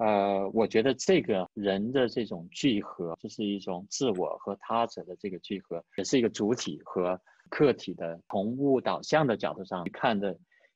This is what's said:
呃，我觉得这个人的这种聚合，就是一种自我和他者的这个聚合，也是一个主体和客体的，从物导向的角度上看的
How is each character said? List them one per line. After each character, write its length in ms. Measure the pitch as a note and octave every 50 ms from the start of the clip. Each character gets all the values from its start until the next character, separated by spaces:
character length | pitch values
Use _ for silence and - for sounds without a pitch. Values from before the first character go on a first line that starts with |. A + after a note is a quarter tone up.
呃， 480 | A2+ G#2+ G#2 G2+ G2 G2+ G2 G2 G2 F#2+
我 140 | - A2+ G#2+
觉 160 | - - A2
得 100 | A2 C3+ B2
这 260 | - - - F#3+ D#3
个 260 | G#2+ - G#2+ F#2 F2+ - -
人 380 | A2+ G2+ G2+ F#2+ G2 G#2 A#2+
的 180 | C3 C#3 B2 A2
这 160 | - B2+ A2
种 240 | F#2+ G#2+ E2+ E2+ F2+
聚 320 | - - - C#3 A2 G#2
合， 340 | - - - - F2 E2 E2 -
就 80 | - G#2+
是 160 | - - G#2+
一 140 | G2+ G2+ G2
种 260 | F#2 G2 F2+ F2+ G2
自 220 | - - - C#3 B2
我 260 | G2 F2+ F2 D2+ E2 -
和 180 | - G2+ G2 -
他 280 | - - A2+ A#2 A#2
者 160 | A#2 - F#2 E2+
的 120 | F2+ F2+
这 140 | - - G2
个 80 | F#2
聚 220 | E2+ - - G#2 F#2
合， 240 | - - E2+ E2+ - _ -
也 80 | - F#2
是 140 | - D3
一 60 | C3 A2+
个 40 |
主 280 | G#2 - - G#2+ G#2 B2
体 260 | - - - D2 D2+ -
和 380 | - - F#2+ F2+ F2 F#2 - _ _ _ _ _ -
客 200 | - - D3+ C3
体 220 | A2 - - F#2+ E2+
的， 260 | - F2+ E2 E2 E2+ _ -
从 280 | - G2+ G2 A2 B2
物 240 | C3+ C#3+ C#3 C3+ A#2+
导 180 | - G2+ F#2 D2+ -
向 240 | - D#3 D#3 D#3
的 100 | B2+ G#2+
角 160 | - - E2 D2
度 100 | - F#2+
上 220 | - G2+ F2+ E2+ F#2+ -
看 260 | - - B2+ A2 G2
的 160 | G2+ F#2+ F2 - - _ _ _ _ _ _